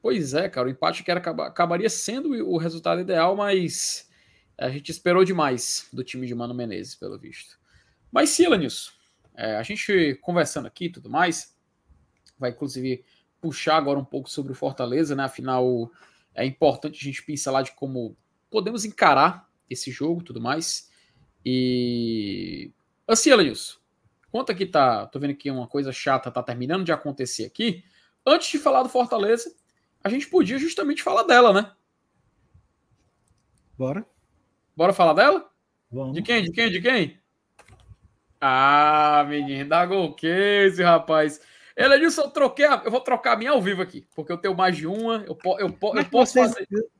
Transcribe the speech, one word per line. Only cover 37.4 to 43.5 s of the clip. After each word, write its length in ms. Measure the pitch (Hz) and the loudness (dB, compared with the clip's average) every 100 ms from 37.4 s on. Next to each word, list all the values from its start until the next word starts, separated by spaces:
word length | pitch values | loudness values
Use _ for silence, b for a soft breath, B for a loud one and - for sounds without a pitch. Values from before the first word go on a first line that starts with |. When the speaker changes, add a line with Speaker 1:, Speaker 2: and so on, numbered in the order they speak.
| _ _ _ - _ - _ _ _ _ | _ _ _ -20 _ -20 _ _ _ _
Speaker 1:
Ah, 840 | 135 131 135 147 151 151 151 147 143 | 2 4 6 6 6 6 6 4 2
menino, 400 | 147 139 135 143 | -2 -4 -6 0
da 160 | 165 | 2
Gol 300 | 180 196 165 | 2 0 -2
Case, 680 | - 160 180 202 202 196 175 | -4 -2 0 2 4 4 4
rapaz. 580 | 175 165 165 156 151 147 b b b - | 6 6 4 2 2 -2 b b b 0
Elenilson, 460 | 269 277 330 320 | 6 6 6 2
eu 80 | 285 | -2
troquei 340 | 294 277 - | 2 0 4
a... 180 | 294 269 | 4 4
Eu 60 | 226 | 0
vou 100 | 240 | -4
trocar 320 | - 247 262 | 0 0 0
a 40 | 220 | 0
minha 140 | 240 | 2